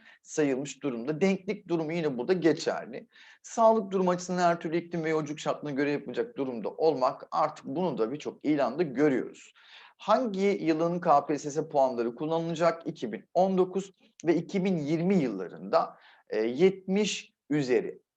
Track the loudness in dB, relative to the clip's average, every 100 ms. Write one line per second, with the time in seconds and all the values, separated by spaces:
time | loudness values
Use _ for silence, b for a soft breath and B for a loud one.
0 | b b -8 -2 0 0 -4 -8 -6 -6
1 | -6 0 0 0 -4 -8 -4 -4 -2 -2
2 | -2 -2 -2 2 4 2 0 -4 -6 -12
3 | -16 B B B -8 4 6 4 2 0
4 | 2 0 -2 2 2 2 -2 -4 -4 -4
5 | -2 -2 -2 -6 -4 -4 -4 -2 0 0
6 | -4 -4 -4 -4 -6 -4 -6 0 2 4
7 | 0 -2 -4 0 0 -2 -8 -2 -2 0
8 | -2 -2 -8 -4 0 2 2 0 -2 2
9 | 4 4 -2 -10 -20 _ B B B B
10 | 2 2 2 0 2 2 0 2 0 0
11 | 4 4 4 -2 -4 -6 -2 2 2 2
12 | -2 -2 -2 -2 -2 0 0 0 -6 -8
13 | -8 -8 -4 0 2 2 0 -2 -8 _
14 | b b 0 0 0 -2 0 0 0 0
15 | 2 2 2 -2 -8 -12 -2 0 0 B
16 | B B -6 -2 0 4 2 2 -2 0
17 | 0 -4 -10 _ -4 -2 2 2 0 -8
18 | _